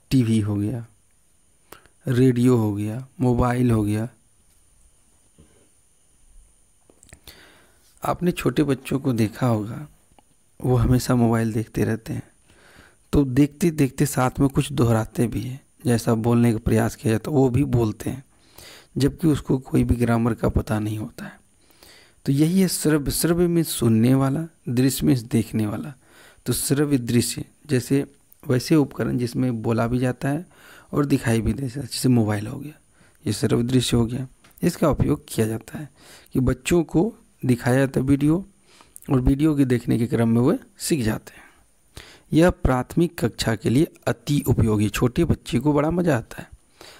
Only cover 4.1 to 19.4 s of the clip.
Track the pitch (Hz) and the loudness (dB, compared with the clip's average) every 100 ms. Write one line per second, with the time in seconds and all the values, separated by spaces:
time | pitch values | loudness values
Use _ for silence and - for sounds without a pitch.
4.1 | - _ _ _ _ _ _ _ _ _ | -12 _ _ _ _ _ _ _ _ _
5.1 | _ _ _ _ _ _ _ _ _ _ | _ _ _ _ _ _ _ _ _ _
6.1 | _ _ - - _ _ _ _ _ - | _ _ -20 -20 _ _ _ _ _ -20
7.1 | - - - - - _ _ _ _ 143 | -20 -20 -20 -20 -20 _ _ _ _ -6
8.1 | 139 175 - - 131 143 131 - 135 139 | -2 -2 -2 -2 0 0 -2 -4 -4 -2
9.1 | 113 107 - 127 110 104 143 147 _ _ | 0 -2 0 0 0 -4 -10 -14 _ _
10.1 | _ _ _ _ - 131 123 120 127 - | _ _ _ _ -6 0 2 2 2 2
11.1 | 123 117 113 113 110 107 - 107 110 - | 2 2 2 0 -2 -4 -4 -2 -4 -6
12.1 | 117 - _ _ _ _ - - _ _ | -10 -12 _ _ _ _ -20 -20 _ _
13.1 | 147 135 123 143 - 170 151 131 - 147 | 0 2 2 2 0 -2 0 0 0 -2
14.1 | - 127 - 139 - - 135 117 110 110 | 0 -2 0 0 0 -2 0 2 2 -2
15.1 | - 117 123 120 131 _ _ 123 117 120 | -4 -4 -4 -8 -12 _ _ 0 0 0
16.1 | 113 117 117 120 110 - 110 113 - 117 | 0 2 4 4 2 0 0 0 -2 -2
17.1 | 110 - 147 131 123 139 120 110 - 107 | -2 0 2 2 2 0 0 0 -2 -8
18.1 | 131 - _ _ - - - - 143 139 | -10 -12 _ _ -20 -20 -20 -12 -2 -2
19.1 | 139 160 139 | 0 0 0